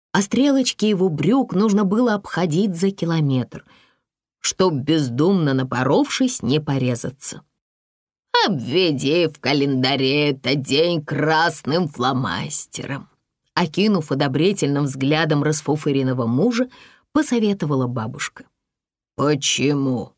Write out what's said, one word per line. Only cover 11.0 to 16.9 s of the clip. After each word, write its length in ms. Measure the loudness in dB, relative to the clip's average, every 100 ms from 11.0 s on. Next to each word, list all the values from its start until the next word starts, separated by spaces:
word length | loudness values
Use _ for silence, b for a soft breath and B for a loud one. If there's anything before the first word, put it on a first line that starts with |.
красным 840 | -4 -2 0 2 2 0 -2 -2 -2
фломастером», 1200 | -2 -2 -2 -4 -6 -6 -6 -8 -10 -10 -10 -12 _ _ _ _
окинув 580 | -4 -2 0 2 0 0
одобрительным 720 | -2 0 0 0 0 0 0
взглядом 580 | -2 0 0 2 2 2
расфуфыренного 840 | 0 0 -2 -2 0 0 0 0 0
мужа, 420 | 2 2 0 -4 B B